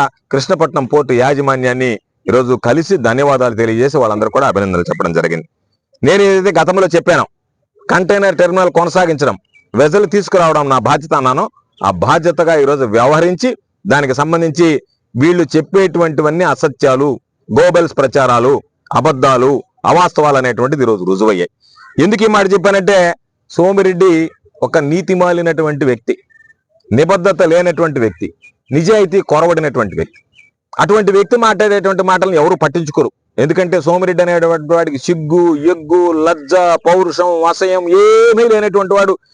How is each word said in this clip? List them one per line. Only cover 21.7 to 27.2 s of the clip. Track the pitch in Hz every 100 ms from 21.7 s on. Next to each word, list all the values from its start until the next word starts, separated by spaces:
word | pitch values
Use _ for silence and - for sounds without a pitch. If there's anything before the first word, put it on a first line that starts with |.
| _ - -
ఎందుకు | 165 214 220
ఈ |
మాట | 214 190
చెప్పానంటే, | 196 180 196 185 196 175 165 _ _ _
సోమిరెడ్డి | - 180 196 190 175 185 165 160 - _ _ 127
ఒక | 160 147
నీతి | 165 190 185
మాలినటువంటి | 180 175 170 160 156 147 139
వ్యక్తి, | 117 - - _ _ _ _ _ _ _ 113
నిబద్ధత | 165 190